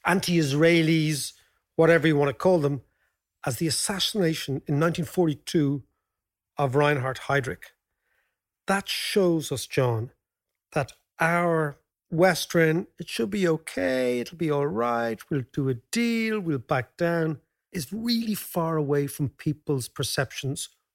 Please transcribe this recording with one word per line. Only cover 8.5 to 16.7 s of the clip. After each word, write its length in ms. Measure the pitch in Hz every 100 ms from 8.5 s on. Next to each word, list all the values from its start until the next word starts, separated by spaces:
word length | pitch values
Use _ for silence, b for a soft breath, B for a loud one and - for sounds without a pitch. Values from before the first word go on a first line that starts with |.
| _ -
That 220 | 196 -
shows 640 | - - 208 180 165 135
us, 160 | 131 -
John, 440 | - 127 113 123 _ _ _ _ _ _
that 200 | 151 - - _ -
our 580 | 165 170 175 165 147 - _ _ _
Western, 760 | 160 185 165 - 175 160 160 - -
"It 100 | 175
should 220 | - 220
be 160 | 202 175
okay, 720 | 160 - - - 127 127 123
it'll 160 | 117 165
be 140 | 165
all 160 | 143 143
right, 520 | 175 120 120 117 110 -
we'll 140 | 143 120
do 160 | - 135
a 60 |
deal, 680 | 120 - 233 233 226 220 214
we'll 180 | 170 139
back 380 | -